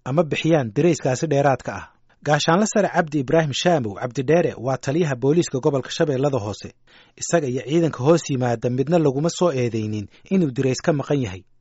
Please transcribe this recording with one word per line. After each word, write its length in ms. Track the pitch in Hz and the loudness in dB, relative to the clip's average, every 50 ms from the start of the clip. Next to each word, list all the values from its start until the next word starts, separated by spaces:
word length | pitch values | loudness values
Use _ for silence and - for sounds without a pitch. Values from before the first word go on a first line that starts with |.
| - | -6
ama 180 | 135 131 165 175 | -2 0 0 0
bixiyaan 500 | 143 131 - - 156 165 151 127 110 101 | 0 -2 -2 2 2 2 2 2 0 0
dirayskaasi 520 | 143 160 175 156 - - 139 127 120 - | 2 2 2 2 2 0 -2 -2 -2 0
dheeraadka 440 | 160 139 139 139 143 131 - - - 107 | 0 2 2 4 2 2 0 -2 -8 -10
ah. 100 | 98 87 - _ _ _ _ _ _ - | -10 -12 -16 _ _ _ _ _ _ -2
Gaashaanle 380 | 143 147 147 - - 165 190 220 | 0 0 2 2 2 4 4 2
Sare 200 | 208 - 220 185 | 2 2 2 0
Cabdi 320 | 151 123 170 180 151 143 151 | 2 2 0 -2 0 -2 -4
Ibraahim 320 | 127 120 160 165 160 143 | 0 2 2 2 2 2
Shaamow 440 | 123 - - 175 175 147 117 107 98 - | -2 -2 0 2 2 2 0 -4 -6 -6
Cabdi 240 | 131 123 - - 127 | -8 -6 -6 -4 0
Dheere 300 | 127 156 180 165 135 - | 2 2 2 2 0 -2
waa 200 | - 113 131 131 | -4 -4 -4 -4
taliyaha 380 | - - 139 135 170 180 147 135 | -4 -4 -2 0 0 0 -2 -2
booliiska 440 | 120 123 139 151 175 160 - - 127 | 0 0 2 2 2 0 0 -2 -2
gobolka 300 | 120 156 139 131 123 - | 0 0 0 0 -2 -4
Shabeellada 480 | - - 165 151 135 127 139 147 135 120 | -2 -2 0 0 0 0 0 0 0 -2
Hoose. 320 | 98 104 95 - - - - _ _ _ - - _ _ _ | -4 -4 -8 -8 -12 -16 -16 _ _ _ -20 -20 _ _ _
Isaga 300 | - - - - 170 151 | -12 -4 -2 0 0 0
iyo 140 | 127 123 135 107 | 0 -4 -4 -2
ciidanka 360 | 120 151 170 165 147 - - 127 | 0 0 2 2 0 0 0 2
hoos 260 | 147 170 160 - - | 4 4 4 2 -2
yimaada 400 | 139 127 127 120 120 113 127 127 | -2 0 0 0 0 0 -2 -2
midna 280 | 123 127 135 139 175 170 | 0 0 0 2 2 2
laguma 300 | 156 143 127 139 156 170 | 2 2 0 0 -2 -2
soo 220 | - - 185 175 | -2 0 0 0
eedeynin 560 | 139 127 123 120 107 113 107 107 107 107 98 - _ _ - - | 0 0 -2 -2 -2 -2 -4 -4 -4 -6 -8 -10 _ _ -6 -2
inuu 200 | 196 190 170 139 | 0 2 2 0
dirays 300 | 120 - 131 127 127 - | 0 0 0 0 -2 0
ka 120 | - 175 160 | 0 0 0
maqan 280 | 139 131 - 147 143 | 0 0 0 0 0
yahay. 220 | 127 95 90 95 - _ _ _ | -2 -4 -6 -10 -16 _ _ _